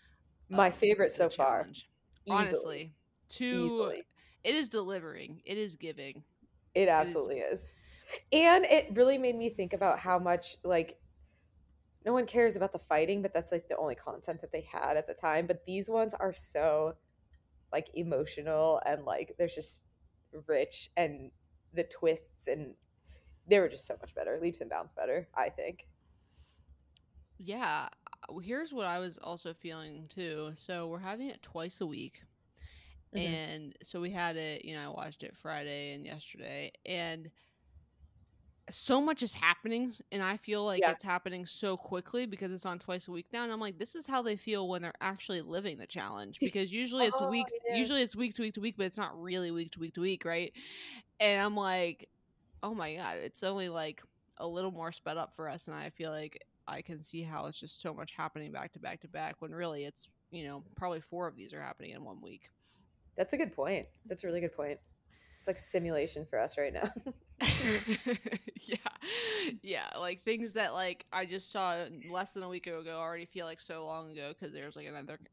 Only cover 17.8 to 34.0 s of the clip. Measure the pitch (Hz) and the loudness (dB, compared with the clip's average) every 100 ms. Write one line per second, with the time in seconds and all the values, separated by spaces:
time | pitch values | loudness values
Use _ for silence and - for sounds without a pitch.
17.8 | 156 - 170 139 151 - 151 156 160 151 | -2 -4 0 0 0 -4 0 4 6 6
18.8 | - 151 131 76 - - 170 156 156 - | 4 0 0 -2 -2 0 0 0 -10 -14
19.8 | _ _ _ _ _ 156 147 139 - - | _ _ _ _ _ -8 2 4 2 -2
20.8 | - 170 160 143 135 - _ _ _ 170 | -2 0 0 0 -12 -18 _ _ _ -4
21.8 | 170 - 165 160 - - - 147 139 - | -4 2 2 2 -2 -8 -4 -2 -4 -12
22.8 | _ _ - - - - 170 202 175 - | _ _ -20 -20 -20 -12 6 8 8 2
23.8 | - - - - 90 156 170 170 117 80 | -8 -8 -8 -4 -2 0 -2 -2 -4 -6
24.8 | 80 - 113 156 170 - - - - 180 | -6 -4 -2 -2 -2 -2 -2 -2 -6 -8
25.8 | - _ _ _ _ - - _ - - | -16 _ _ _ _ -20 -20 _ -20 -20
26.8 | _ - _ - - - 185 226 202 151 | _ -20 _ -20 -20 -14 -8 -2 0 0
27.8 | - - - - - 180 180 262 320 262 | -2 -10 -18 -16 -12 -10 -6 -4 -4 -4
28.8 | 185 175 185 160 165 170 170 165 170 160 | -2 -2 -4 -8 -10 -8 -10 -10 -10 -10
29.8 | 156 151 160 190 170 151 156 156 - 175 | -10 -14 -12 -8 -6 -6 -6 -8 -8 -6
30.8 | 165 170 190 214 269 - - 165 175 - | -6 -6 -6 -6 -8 -10 -12 -8 -8 -4
31.8 | 170 156 - - - _ _ _ - - | -6 -6 -10 -14 -20 _ _ _ -20 -20
32.8 | - - - 202 170 160 156 156 143 - | -20 -20 -10 -4 -2 -2 -4 -8 -12 -14
33.8 | - 175 | -10 -6